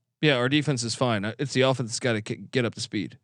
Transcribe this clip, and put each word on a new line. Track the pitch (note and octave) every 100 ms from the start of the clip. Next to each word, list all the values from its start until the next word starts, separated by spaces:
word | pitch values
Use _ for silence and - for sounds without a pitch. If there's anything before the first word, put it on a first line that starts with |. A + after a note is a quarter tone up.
| _ _
"Yeah, | D3+ B2+
our | B2
defense | D3+ C#3+ B2+
is | A#2
fine. | - B2+ G#2+
Uh, | G#2 -
it's | C#3
the | C3
offense | C3 B2+ A#2
that's | A2
gotta | B2+ A2
k-, | G#2 - G2
get | D#3
up | A#2
to | -
speed." | - A2 E2+ -